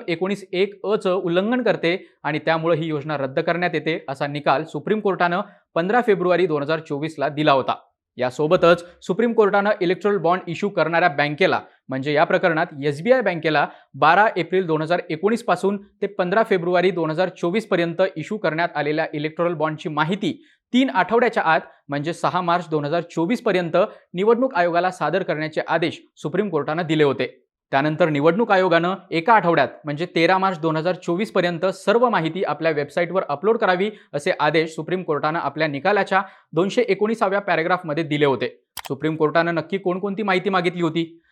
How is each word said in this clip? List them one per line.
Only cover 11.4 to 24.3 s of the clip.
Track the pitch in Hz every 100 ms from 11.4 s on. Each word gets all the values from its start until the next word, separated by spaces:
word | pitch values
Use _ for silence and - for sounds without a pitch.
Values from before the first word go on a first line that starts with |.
| 185 120 - _ -
म्हणजे | 131 135
या | 147
प्रकरणात | 170 190 185 160 170 143
एसबीआय | 147 139 175 262
बँकेला | 196 175 156 147 165 - _
बारा | 135 151 180 220 190
एप्रिल | 165 185 180
दोन | 156
हजार | 156 175 -
एकोणीस | 151 196 233
पासून | 240 175 190 202
ते | 202 _ 196
पंधरा | 202 180 202
फेब्रुवारी | 226 190 170 180 180
दोन | 170 160
हजार | 156 185
चोवीस | 180 175 202 220
पर्यंत | 185 170 160 190 156
इश्यू | 143 214
करण्यात | 165 156 170 147
आलेल्या | 147 151 160
इलेक्टोरल | 156 156 156 170
बॉन्डची | 170 156 156 175
माहिती | 147 156 196 190 - _ _ _
तीन | 240 269
आठवड्याच्या | 185 180 233 240 214
आत | 160 160 - - -
म्हणजे | 143 147
सहा | 175 156 170
मार्च | 175 175 160
दोन | 156 143
हजार | 170
चोवीस | 165 - 165 240
पर्यंत | 226 185 175 165 214 - _
निवडणूक | 175 208